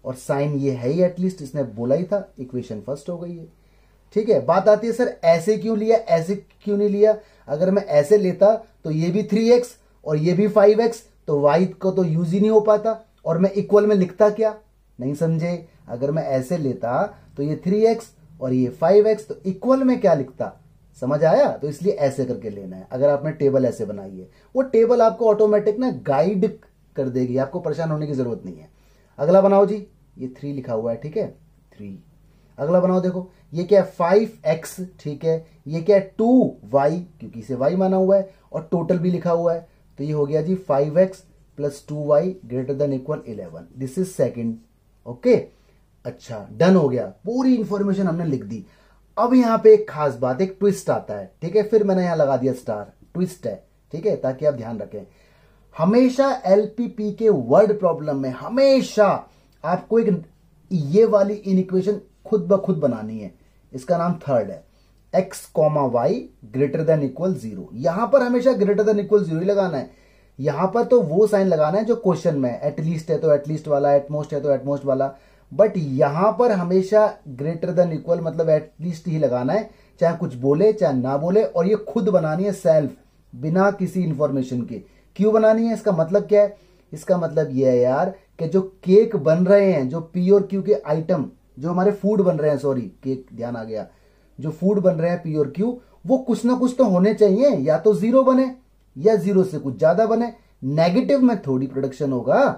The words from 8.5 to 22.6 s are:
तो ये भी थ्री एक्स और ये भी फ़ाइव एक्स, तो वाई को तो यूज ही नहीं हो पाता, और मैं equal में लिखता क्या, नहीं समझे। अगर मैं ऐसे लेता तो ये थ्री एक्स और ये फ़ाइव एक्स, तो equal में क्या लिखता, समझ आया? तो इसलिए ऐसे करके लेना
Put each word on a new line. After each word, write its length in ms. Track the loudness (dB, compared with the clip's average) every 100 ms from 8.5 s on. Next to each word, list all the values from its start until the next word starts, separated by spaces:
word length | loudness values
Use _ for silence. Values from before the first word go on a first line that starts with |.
| 2 -4 _
तो 80 | -6
ये 180 | -2 -2
भी 140 | -2
थ्री 260 | 0 0 4
एक्स 240 | 4 2 -14 _ _ -4
और 120 | 0
ये 160 | 0
भी 140 | 2 2
फ़ाइव 340 | 6 6 4
एक्स, 220 | 0 -4 _ _ -4
तो 120 | 0
वाई 260 | 2 4 0
को 260 | -2 -2
तो 120 | 0
यूज 260 | -2 -2 -2
ही 100 | 0
नहीं 100 | 4
हो 100 | 4
पाता, 400 | 4 0 0 -6 _ _ -4
और 120 | 0
मैं 140 | 0
equal 340 | 0 2 4 4
में 80 | 2
लिखता 340 | 0 2 2
क्या, 260 | 2 -4 -4 _ _ _ -10
नहीं 140 | -8
समझे। 540 | -4 -2 -2 -4 -6 -10 _ -16
अगर 240 | -6 -4
मैं 120 | -4
ऐसे 340 | -2 -4 -2 -4
लेता 440 | -4 -4 -4 -2 -4 -8 -20 -8
तो 60 |
ये 120 | -6 -4
थ्री 300 | -2 2 2
एक्स 260 | 0 -8 _ _ -10
और 120 | -2
ये 140 | 0 0
फ़ाइव 380 | 0 4 6 6
एक्स, 200 | 0 -4
तो 80 | -8 -8
equal 380 | -4 0 2
में 160 | 2 2
क्या 120 | 2
लिखता, 380 | 2 0 -8 -10 -10 _ _ _ _
समझ 220 | -4 0
आया? 240 | 2 4 2
तो 180 | 0 -8
इसलिए 240 | -4 -4
ऐसे 320 | 0 -2 -2 -6
करके 240 | -6 -8
लेना 260 | -12